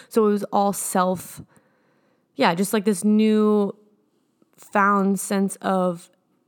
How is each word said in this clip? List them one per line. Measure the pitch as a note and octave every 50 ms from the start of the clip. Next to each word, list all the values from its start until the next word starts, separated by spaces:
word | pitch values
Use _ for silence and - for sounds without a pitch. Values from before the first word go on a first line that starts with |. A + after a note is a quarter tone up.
| - -
So | - A#3 A3 G#3
it |
was | G#3 G3+ G3+ -
all | - G3+ G3+ G3+ G3
self, | - - - - G3 F#3 F#3 F#3 F3 - - - - - - _ _ _ _ _ _ _ _ _ _ _ _ _ _ _ _ _
yeah, | - C4 F#3+ F3
just, | E3+ G3+ F#3+ -
like, | G#3+ F#3
this | G#3+ G#3 F3 -
new | G#3+ G#3+ G#3+ G#3+ A3 G#3+ G#3+ G#3+ G#3+ G#3 G#3 G3+ G3 - _ _ _ _ _ _ _ _ _ _ _ _ _ _ _ _ -
found | - - - G#3 G3 G3+ G3+ G3+ F#3+ G3 G3 F#3+
sense | - - G#3 G3 G3 F#3+ - -
of | - G3 F#3+ F#3+ F3+ F3+ F3 E3+ - - _ _ _ _ _ _ _